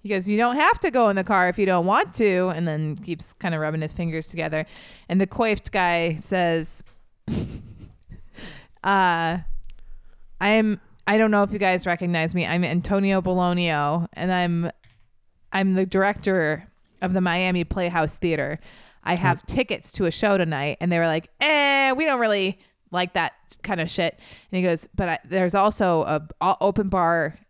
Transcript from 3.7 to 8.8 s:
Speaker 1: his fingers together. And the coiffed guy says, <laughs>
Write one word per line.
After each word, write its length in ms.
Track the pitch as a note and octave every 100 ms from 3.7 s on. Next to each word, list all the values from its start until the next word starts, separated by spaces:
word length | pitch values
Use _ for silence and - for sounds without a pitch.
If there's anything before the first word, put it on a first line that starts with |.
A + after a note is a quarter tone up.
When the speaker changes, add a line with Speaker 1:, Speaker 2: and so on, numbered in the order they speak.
| D#3
Speaker 1:
his 140 | D3+
fingers 320 | - E3+ D#3+ D#3
together. 400 | E3+ D#3 D#3 D#3 - - - -
And 100 | F#3
the 80 | G3
coiffed 460 | - A3+ G#3 -
guy 440 | G3+ F3 E3+ E3+ D#3
says, 680 | - F#3 F3 E3 D#3+ - - - - _ -
<laughs> 60 | - - - - - - - - - - - - - - -